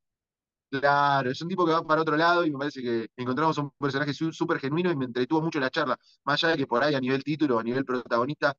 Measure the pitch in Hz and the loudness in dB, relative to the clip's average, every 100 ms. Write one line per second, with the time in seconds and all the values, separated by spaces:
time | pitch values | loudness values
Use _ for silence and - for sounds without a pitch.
0 | _ _ _ _ _ _ - 135 143 143 | _ _ _ _ _ _ -8 0 2 4
1 | 143 139 127 - 165 185 165 160 156 156 | 4 2 0 -4 -4 0 2 2 2 0
2 | 156 151 170 175 165 135 147 135 123 117 | 2 2 4 4 2 -2 -6 -4 -2 -2
3 | 110 - 123 131 160 151 143 - 143 135 | -4 -6 -4 0 0 0 -4 -4 -2 -2
4 | 147 131 160 156 156 156 135 160 180 143 | -2 -2 -4 -2 -2 -2 0 0 0 0
5 | 123 123 127 160 165 160 131 160 139 113 | -2 -2 0 0 0 -2 -2 -2 -2 -4
6 | _ _ 139 147 165 160 135 120 147 139 | _ _ -2 0 2 0 0 2 2 0
7 | 127 135 139 151 151 113 113 131 135 123 | 0 -2 -2 -2 2 2 0 -4 -2 -6
8 | - 120 131 151 147 | -2 -2 -2 -2 -2